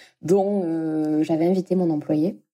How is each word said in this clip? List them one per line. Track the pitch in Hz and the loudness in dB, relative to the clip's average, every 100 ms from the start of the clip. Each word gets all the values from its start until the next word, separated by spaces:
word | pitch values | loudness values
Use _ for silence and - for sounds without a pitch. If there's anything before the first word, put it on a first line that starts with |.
| - _ | -20 _
dont, | 151 196 196 202 | 0 0 2 -2
euh, | 170 165 160 156 151 151 | -2 -4 -2 -2 0 0
j'avais | 160 160 170 | 0 2 2
invité | 190 175 | 0 0
mon | 185 175 | 0 0
employé. | 151 - 151 175 - _ | -2 -2 0 -2 -4 _